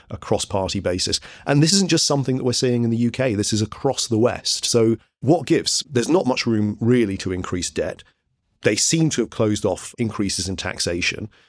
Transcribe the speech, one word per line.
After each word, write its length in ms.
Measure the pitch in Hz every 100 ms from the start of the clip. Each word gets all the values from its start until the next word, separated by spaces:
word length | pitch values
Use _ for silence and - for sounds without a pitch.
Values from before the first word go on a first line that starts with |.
| -
a 80 | -
cross-party 640 | - 104 - 101 92 101
basis. 400 | 90 92 - - - - -
And 120 | 143
this 120 | 156
isn't 180 | 196 180
just 160 | 160 -
something 300 | 143 131 131
that 80 |
we're 80 | 127
seeing 320 | 113 131 120
in 60 | 117
the 60 | 117
U 120 | 120
K. 240 | 117 131
This 180 | 101 101
is 100 | 107
across 440 | 107 - 139 123 -
the 120 | 110
West. 460 | 117 92 - - -
So 320 | 117 113 113 _ -
what 260 | 113 170 127
gives? 360 | 147 80 - -
There's 180 | 120 113
not 180 | 170 131
much 200 | 127 120
room 300 | 110 104 104
really 360 | 113 123 104 95
to 160 | 92
increase 360 | 90 87 92 -
debt. 360 | - 78 - - _ _ _ _ _
They 140 | 120 107
seem 340 | - 165 160
to 120 | -
have 80 | 113
closed 360 | - 110 104 98
off 300 | 87 - -
increases 500 | 113 - 101 - 92
in 60 |
taxation. 760 | 90 95 - 92 87 - - 104 _